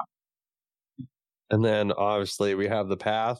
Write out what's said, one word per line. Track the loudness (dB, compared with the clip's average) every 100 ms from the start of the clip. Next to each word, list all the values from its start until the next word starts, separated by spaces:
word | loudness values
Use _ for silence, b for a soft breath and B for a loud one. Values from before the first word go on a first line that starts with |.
| -16 _ _ _ _ _ _ _ _ -18 -18 _ _ _ 0
And | 2
then, | 4 2 2
obviously, | 0 0 0 -2 0 0 0
we | 0
have | -2 -2
the | -2
Path. | -2 0 -2